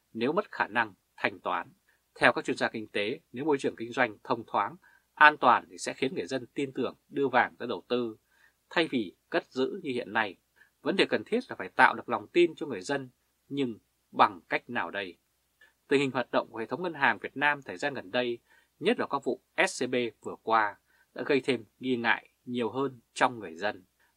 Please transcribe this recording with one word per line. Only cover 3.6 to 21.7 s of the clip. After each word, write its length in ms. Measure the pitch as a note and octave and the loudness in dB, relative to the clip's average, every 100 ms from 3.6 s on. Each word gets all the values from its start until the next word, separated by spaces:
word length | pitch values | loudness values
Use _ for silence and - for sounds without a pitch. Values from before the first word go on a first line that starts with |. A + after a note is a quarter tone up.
| B2+ - | -2 -6
kinh 160 | A#2+ | -6
doanh 260 | B2+ A#2+ G2+ | 0 0 -2
thông 200 | - A#2 A2 | -6 -6 -2
thoáng, 300 | A2+ G2+ F3 _ _ _ | -2 -2 -6 _ _ _
an 240 | - D3+ D3 | 8 8 8
toàn 280 | C3 G#2+ E2+ | 6 6 2
thì 80 | F2+ | -10
sẽ 160 | B2+ | -8
khiến 220 | C3+ C3+ E3 | -4 -4 -2
người 100 | E2+ | -4
dân 200 | C3 A#2+ | -6 -6
tin 180 | - C3+ | -6 -6
tưởng 240 | C3+ A2 - _ | -4 -6 -6 _
đưa 180 | C#3 C3+ | -2 2
vàng 280 | B2 F#2+ - | 2 2 -2
ra 60 | B2 | -8
đầu 180 | F#2 - | -8 -4
tư, 300 | B2 A#2 A2 _ _ _ _ _ | -2 -2 -8 _ _ _ _ _
thay 180 | F3+ D#3+ | 0 0
vì 280 | C3 F#2 - - | 0 -4 -10 -4
cất 160 | E3+ - | -4 -2
giữ 340 | B2+ C3+ G3+ | -2 -2 -2
như 80 | D3+ | -6
hiện 220 | A#2+ - | -6 -2
nay. 240 | A2+ G#2 - _ _ _ _ | -2 -2 -6 _ _ _ _
Vấn 140 | C#3+ F#3+ | -2 2
đề 100 | C#3+ | 2
cần 180 | A2+ | 0
thiết 160 | G#2+ A#3 - | -2 -4 -4
là 60 | A2+ | -10
phải 140 | F#2+ | -4
tạo 260 | - B2+ A2+ | 4 4 4
được 140 | - | -4
lòng 180 | A2 G#2 | -4 0
tin 280 | F3 E3+ D#3+ | 2 2 2
cho 100 | D3+ | -8
người 160 | G2+ | -8
dân, 280 | F2+ C#3 B2+ _ _ _ - | -6 -6 -8 _ _ _ -8
nhưng 320 | C#3 B2+ G2 _ _ _ | -4 -2 -4 _ _ _
bằng 300 | B2+ A2+ F2 - | 2 2 2 -6
cách 200 | D3 - | -6 -4
nào 220 | A#2+ E2+ | -6 -4
đây? 260 | G2 F#2+ E2 _ _ _ _ _ _ - | -6 -8 -12 _ _ _ _ _ _ 0
Tình 120 | C#3 | 2
hình 120 | C#3 | 2
hoạt 200 | B2+ - | -2 0
động 160 | - - | 0 -2
của 60 | A2 | -8
hệ 80 | A2+ | -6
thống 180 | C3 | -4
ngân 100 | F3+ | -4
hàng 240 | D3+ C3 G#2 | 2 2 2
Việt 200 | G#2 C3+ | -4 0
Nam 240 | D3 D3 | 0 0
thời 160 | C3+ F#2 | -8 -6
gian 160 | D3 | -6
gần 180 | B2 F#2 | -6 -4
đây, 280 | B2+ B2 A#2 _ _ _ - | -2 -2 -6 _ _ _ -4
nhất 200 | E3+ A#3+ | -2 0
là 80 | - | -2
các 140 | C#3 | -4
vụ 180 | C3+ - _ - F3+ | -4 -6 _ 0 0
S 160 | - | 0
C 60 | B2+ | -2
B 60 | B2+ A#2 - | -2 -2 -6
vừa 140 | G#2+ E2+ | -12 -8
qua, 340 | - A2+ G#2 - _ _ _ | 2 2 2 -4 _ _ _
đã 100 | - B2+ | -8 0
gây 160 | C#3 | 0
thêm 240 | C#3+ A#2 G#2+ | 2 -2 -4